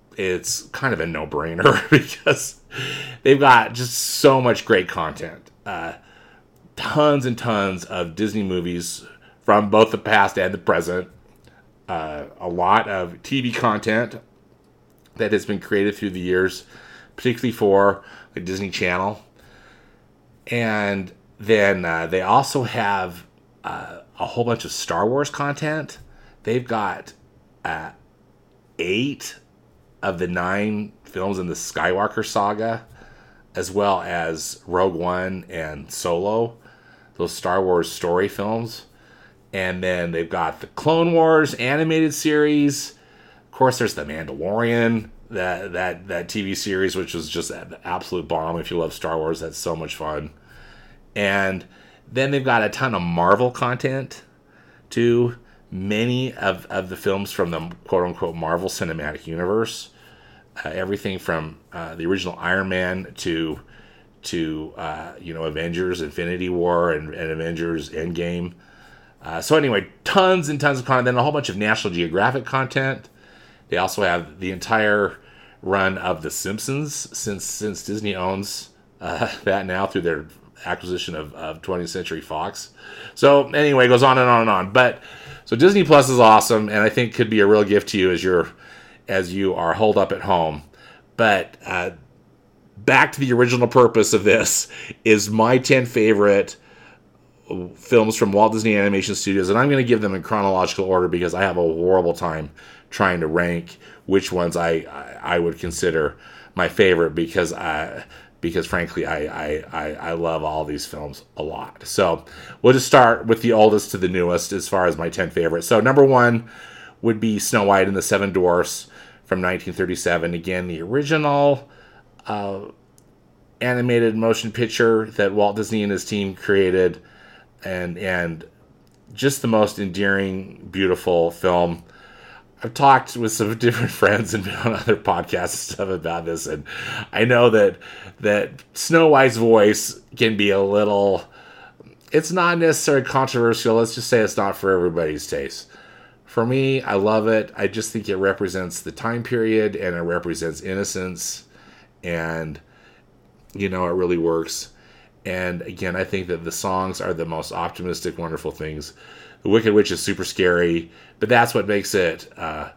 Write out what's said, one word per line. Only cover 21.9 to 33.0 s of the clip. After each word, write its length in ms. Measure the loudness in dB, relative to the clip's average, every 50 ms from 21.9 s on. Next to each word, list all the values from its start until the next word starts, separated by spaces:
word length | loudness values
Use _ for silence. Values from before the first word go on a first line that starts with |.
| -2 -2 -2
they 160 | -2 -2 0 2
also 420 | 4 4 4 4 2 0 -4 -4
have, 600 | -4 -4 -4 -2 -2 -2 -2 -4 -6 -10 -14 -20 _ _ _ _ _ _ _ -12
uh, 380 | -12 -10 -10 -12 -14 -18 -20 -20 _ _ -10
a 80 | -10
whole 180 | -6 -4 -4 -2
bunch 200 | -2 -2 -4 -4
of 80 | -8 -10
Star 340 | -8 -6 -4 -2 0 0
Wars 240 | 0 0 0 -2 -4
content. 680 | -4 -6 -6 -6 -6 -6 -6 -6 -6 -6 -8 -10 -14 -20 -20 -20 -20 -20 -20 -20 _ _ -6
They've 240 | -4 -4 -4 -4
got, 460 | -4 -4 -4 -4 -4 -6 -8 -12 -18 -20 _ _ _ _ _ _ _ _ _ -10
uh, 260 | -8 -8 -8 -10 -12 -16 _ _ _ _ _ _ _ _ _ _ _ _ _ _ _ _ -8
eight 600 | -4 -2 -2 -2 -2 -4 -6 -8 -12 -14 -16 -18 _ _ _ _ _ _ _ _ _ _ _ _ -6
of 160 | -6 -4 -4
the 100 | -4 -4
nine 640 | -4 -4 -2 -2 -2 -2 -2 -2 -4 -4 -6 -8 -12 _ _
films 340 | -14 -8 -6 -4 -4 -4 -4
in 80 | -4
the 80 | -6 -6
Skywalker 720 | -8 -10 -10 -6 -4 -2 0 0 0 0 -2 -2 -4 -6
saga, 580 | -4 -2 -2 0 0 -2 -2 -4 -4 -4 -6 -8 -14 -20 -20